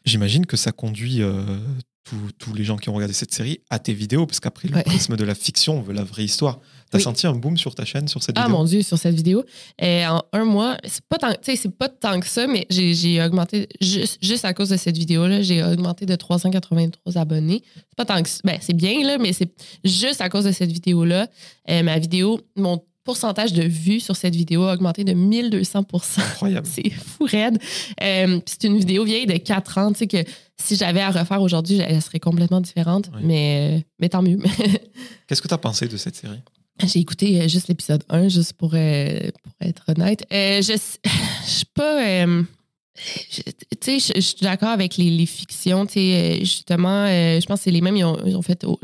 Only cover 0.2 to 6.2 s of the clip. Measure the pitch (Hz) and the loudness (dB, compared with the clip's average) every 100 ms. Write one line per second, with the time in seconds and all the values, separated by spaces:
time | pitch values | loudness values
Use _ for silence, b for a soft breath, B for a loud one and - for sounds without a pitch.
0.2 | 101 131 180 123 117 - 113 107 120 127 | 2 2 0 -2 -4 -4 -6 -6 -4 -2
1.2 | 101 98 101 98 117 131 - _ - 107 | 0 -2 -4 -6 -6 -8 -10 _ -14 -10
2.2 | 104 - - 107 104 107 - 104 104 98 | -10 -12 -10 -6 -4 -4 -4 -4 -4 -4
3.2 | 104 - 113 160 - 117 - 104 104 135 | -6 -6 -6 -8 -6 -6 -4 -6 -2 0
4.2 | 165 - - - 180 147 - 180 - 110 | 0 -4 -6 -6 -2 0 2 0 0 -2
5.2 | 104 101 - - - 156 101 101 95 107 | -2 -4 -4 0 0 0 -2 -6 -6 -4